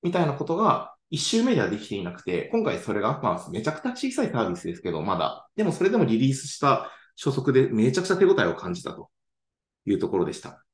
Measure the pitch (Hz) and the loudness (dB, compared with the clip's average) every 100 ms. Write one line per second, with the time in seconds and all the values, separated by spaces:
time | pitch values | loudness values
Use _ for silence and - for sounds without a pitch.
0 | 180 175 156 135 143 165 214 117 - - | 0 2 2 0 -2 2 2 2 -2 -16
1 | _ 160 - 226 247 190 95 107 - 101 | _ -4 0 2 4 2 2 -2 -4 -6
2 | 87 - - 87 - 226 202 - - 104 | -6 -8 -4 -4 -2 -2 0 -4 -4 0
3 | 104 151 113 87 - 90 117 156 254 247 | 0 0 -2 -2 -4 -4 -4 -4 -6 -4
4 | 262 254 240 123 101 87 90 87 90 80 | -4 -2 -2 0 -2 -2 -8 -8 -6 -4
5 | 90 90 78 - - - 208 - 190 233 | -2 0 -2 -4 -12 -2 -2 2 2 4
6 | 139 113 135 135 - - 143 127 - - | 2 4 2 0 -6 -2 0 0 -2 -16
7 | _ - - 135 139 131 131 110 117 160 | _ -6 -2 0 4 4 4 4 2 2
8 | 180 180 185 190 90 78 92 87 - - | 0 4 4 6 2 0 -6 -6 -8 -12
9 | - _ _ _ _ _ _ _ - 95 | -18 _ _ _ _ _ _ _ -2 -2
10 | 92 95 85 - - - _ | 0 0 -2 -4 -14 -20 _